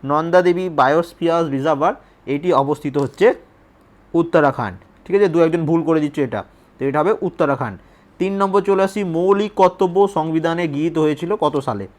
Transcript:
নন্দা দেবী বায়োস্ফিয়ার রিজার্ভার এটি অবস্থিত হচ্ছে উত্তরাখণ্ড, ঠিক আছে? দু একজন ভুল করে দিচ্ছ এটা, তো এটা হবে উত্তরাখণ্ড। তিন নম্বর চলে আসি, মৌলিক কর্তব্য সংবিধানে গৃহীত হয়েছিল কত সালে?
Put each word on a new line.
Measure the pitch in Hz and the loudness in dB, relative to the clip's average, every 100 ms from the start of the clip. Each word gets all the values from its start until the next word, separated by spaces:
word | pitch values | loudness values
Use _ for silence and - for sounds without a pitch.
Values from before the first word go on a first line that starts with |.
| 135 | -2
নন্দা | 147 165 175 180 | -2 4 4 4
দেবী | 175 185 151 | 0 -2 2
বায়োস্ফিয়ার | 127 156 170 - 165 165 165 | 2 2 -2 -4 -2 0 0
রিজার্ভার | 135 147 143 165 277 - _ - | -2 -2 0 0 -2 -14 _ -6
এটি | 143 175 139 | -4 0 0
অবস্থিত | 139 147 147 139 | 0 -2 -4 -4
হচ্ছে | 139 - 214 339 - _ _ _ _ _ _ 170 | -4 2 2 2 -10 _ _ _ _ _ _ -2
উত্তরাখণ্ড, | 165 170 143 131 110 92 - _ | 2 2 2 0 -8 -10 -20 _
ঠিক | - 196 | -2 2
আছে? | 202 | 2
দু | 165 165 | 4 2
একজন | 170 156 | 2 0
ভুল | 165 160 | 0 2
করে | 160 | 0
দিচ্ছ | 147 147 | 0 -2
এটা, | 131 107 95 _ _ _ | -4 -4 -10 _ _ _
তো | 135 | -2
এটা | 139 | 0
হবে | 160 220 185 | 0 0 -4
উত্তরাখণ্ড। | - 151 135 123 92 - _ _ _ | -2 -2 -2 -6 -10 -18 _ _ _
তিন | 185 196 | -4 -2
নম্বর | 196 196 190 | 0 0 2
চলে | 190 190 | 0 0
আসি, | 208 190 165 | -2 -4 -2
মৌলিক | 180 202 208 - | 2 2 0 2
কর্তব্য | 185 180 185 180 202 202 | 2 2 0 2 0 0
সংবিধানে | 160 160 160 165 170 | -2 -2 -2 -2 -4
গৃহীত | 143 165 160 | -2 -2 0
হয়েছিল | 151 147 170 - | 0 -2 -4 -2
কত | 151 143 131 | -2 -2 -4
সালে? | 104 98 | -6 -10